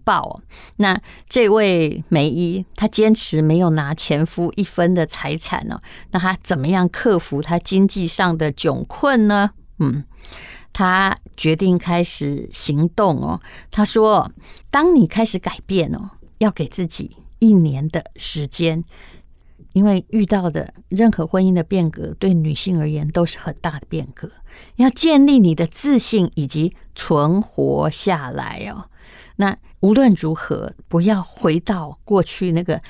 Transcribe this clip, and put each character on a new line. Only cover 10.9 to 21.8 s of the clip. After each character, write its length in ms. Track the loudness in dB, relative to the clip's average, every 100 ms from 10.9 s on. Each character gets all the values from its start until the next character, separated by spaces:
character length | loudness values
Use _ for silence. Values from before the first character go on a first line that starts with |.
| 2 0 -4 -12 -4
决 180 | -2
定 240 | 0 2 0
开 240 | 0 -2
始 480 | -2 -4 -6 -8 -10
行 340 | -8 -4 0 0
动 320 | 2 0 0
哦。 220 | -4 -6 -10 -20 -8
她 140 | -2
说： 480 | 0 2 4 2 0 -10 -20 -20 -4
“当 240 | 2 4 4
你 100 | 4
开 200 | 2 -2
始 120 | -2
改 220 | -8 -10 -4
变 280 | -2 -2
哦。” 180 | -6 -10 -18 -20 -2
要 120 | -2
给 160 | -2 -6
自 180 | -4 -6
己 300 | -6 -10 -14 -20 2
一 140 | 4
年 340 | 6 4 0 -4
的 160 | -6 -8 -8
时 280 | -6 -6 -6
间， 380 | -2 -2 -2 -8 -18 -20 -20 -20 -20 -20 -20 -4
因 140 | 2 2
为 200 | 2 0
遇 160 | -2 0
到 240 | 0 0
的 240 | -4 -10 -16 -8
任 200 | 2 2
何 160 | 2 -2
婚 160 | 2 2
姻 80 |
的 100 | 2
变 260 | 0 -2